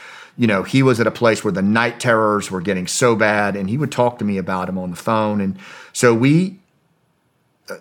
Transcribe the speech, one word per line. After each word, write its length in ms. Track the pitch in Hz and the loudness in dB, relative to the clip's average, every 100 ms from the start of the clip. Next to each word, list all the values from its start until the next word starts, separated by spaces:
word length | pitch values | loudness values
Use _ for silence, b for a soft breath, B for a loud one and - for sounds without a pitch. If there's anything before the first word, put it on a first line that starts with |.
| B B B - | B B B -2
you 80 | 117 | 0
know, 180 | 98 | 0
he 200 | 92 135 | 0 2
was 160 | 131 117 | 4 4
at 80 | 110 | 0
a 40 | |
place 320 | - 117 107 | 2 2 2
where 80 | 107 | 0
the 100 | 95 | 0
night 380 | 98 110 120 117 | 2 2 0 -2
terrors 520 | 127 113 110 104 95 | 0 2 2 0 -2
were 100 | 95 | -6
getting 260 | 87 95 90 | -4 -4 -4
so 280 | - 123 110 | 0 0 2
bad, 400 | 107 104 101 98 | 2 2 -2 -2
and 140 | 95 | -4
he 80 | 127 | -4
would 140 | 147 | -2
talk 280 | - 123 120 | 0 -2 0
to 60 | 104 | -4
me 120 | 98 | -4
about 320 | 92 92 92 | -4 -4 -4
him 80 | 92 | -6
on 140 | 92 | -8
the 60 | 87 | -8
phone. 440 | - 110 107 104 | -2 -2 0 -2
And 160 | 98 95 B B B | -4 -6 B B B
so 200 | - 123 | 0 2
we, 460 | 117 135 156 185 190 _ _ _ _ _ _ _ _ _ _ - | 4 4 2 0 -6 _ _ _ _ _ _ _ _ _ _ -16
a, 60 | 92 | -16